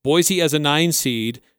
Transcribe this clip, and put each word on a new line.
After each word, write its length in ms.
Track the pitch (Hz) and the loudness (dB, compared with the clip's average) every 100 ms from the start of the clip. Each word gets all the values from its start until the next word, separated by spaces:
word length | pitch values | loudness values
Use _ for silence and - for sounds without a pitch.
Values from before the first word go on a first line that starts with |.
Boise 360 | 139 165 170 185 | 0 2 2 0
as 140 | 160 | 0
a 60 | 151 | 0
nine 320 | 147 151 170 | 0 0 0
seed 480 | - 135 117 110 117 _ | -2 -2 -2 -4 -8 _